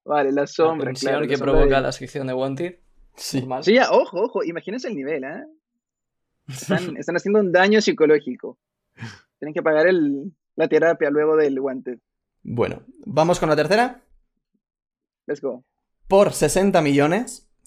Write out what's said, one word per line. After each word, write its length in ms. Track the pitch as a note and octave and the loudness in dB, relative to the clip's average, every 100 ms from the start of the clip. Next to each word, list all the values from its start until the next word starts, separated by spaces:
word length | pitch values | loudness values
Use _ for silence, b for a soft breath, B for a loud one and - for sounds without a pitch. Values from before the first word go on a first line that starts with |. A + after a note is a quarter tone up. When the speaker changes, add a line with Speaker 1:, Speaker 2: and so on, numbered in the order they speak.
Speaker 1:
Vale, 280 | - D3 C#3 | -4 -2 0
la 160 | C#3+ C#3+ | 0 -2
sombra, 380 | - D#3+ D#3+ C3 | 0 0 0 -6
Speaker 2:
La 60 | |
tensión 180 | C3+ C3+ | -6 -4
Speaker 1:
claro, 100 | C#3 C3+ | -2 -2
la 20 | |
Speaker 2:
que 100 | C#3+ | -2
Speaker 1:
sombra 160 | C#3 | 2
Speaker 2:
provoca 220 | - C#3+ C3+ | 4 4 2
Speaker 1:
de 40 | |
Speaker 2:
la 100 | C3 | -2
sección 360 | - C3 C#3+ C3 | -8 -10 -8 -6
de 60 | |
Wanted. 420 | B2+ C3+ C3+ F3 - _ _ _ - | -4 -4 -6 -8 -10 _ _ _ -16
Speaker 3:
Sí. 240 | - C3+ | -6 -6
Speaker 2:
Normal. 220 | B2+ B2+ | -4 -2
Speaker 1:
Sí, 100 | F3+ | 2
ya, 180 | B3 - | 4 4
ojo, 300 | G3+ D#4+ F3+ | 2 2 -4
ojo, 220 | A#3+ G3 | -4 -4
imagínense 440 | D#3+ E3 F3+ B3 B3+ | -6 -8 -10 -10 -8
el 80 | D#3+ | -8
nivel, 280 | C3+ D#3 | -6 -6
¿eh? 200 | E3 G3 D#4 D#4 _ _ _ _ _ _ _ _ - | -8 -14 -16 _ _ _ _ _ _ _ _ _ -18
Están, 480 | C3 - E3 - - | -12 -4 -4 -4 -10
Speaker 2:
<laughs> 20 | |
Speaker 1:
están 180 | - F3 | -4 -4
haciendo 220 | G3 G#3+ | 2 2
un 120 | F#3+ | 4
daño 300 | F3+ G3 G#3+ | 4 4 4
psicológico. 760 | G3+ D#3+ D3+ D3 C3 B2+ A2+ - _ _ _ - A#2 B _ - | 2 2 4 4 0 -12 -14 -18 _ _ _ -20 -20 B _ -14
Tienen 140 | D3 | -8
que 80 | D#3+ | -2
pagar 240 | D#3 D3+ E3+ | 0 4 4
el, 440 | F3+ D3 C#3 F3+ _ _ - | 4 2 -2 -8 _ _ -2
la 120 | D#3+ | 2
terapia 420 | D#3 D#3+ D#3+ D3 | 4 2 2 0
luego 260 | D3 D#3 D#3 | 2 2 2
del 240 | D3 C3+ | 2 0
Wanted. 400 | C3+ C3 C3 A#2 _ _ _ _ | -4 -6 -10 -14 _ _ _ _
Speaker 3:
Bueno, 380 | - A#2 G2+ - - - - | -8 -4 -2 -4 -16 -20 -4
¿vamos 340 | C3+ D#3+ E3+ | 0 2 2
con 100 | D#3+ | 0
la 60 | D3+ | 0
tercera? 480 | D3+ G#3 B3+ - _ _ _ _ _ _ _ _ _ _ _ _ - | 2 0 0 -6 _ _ _ _ _ _ _ _ _ _ _ _ -12
Speaker 1:
Let's 160 | C#3+ | -8
go. 220 | C#3 B2 _ _ _ _ - | -8 -10 _ _ _ _ 2
Speaker 3:
Por 240 | G3 F#3+ | 4 4
sesenta 500 | - D3+ F#3 G3 F#3 | 2 0 2 2 2
millones, 680 | D3+ C#3+ D3 G3 B3 - _ _ | 2 2 2 0 -4 -14 _ _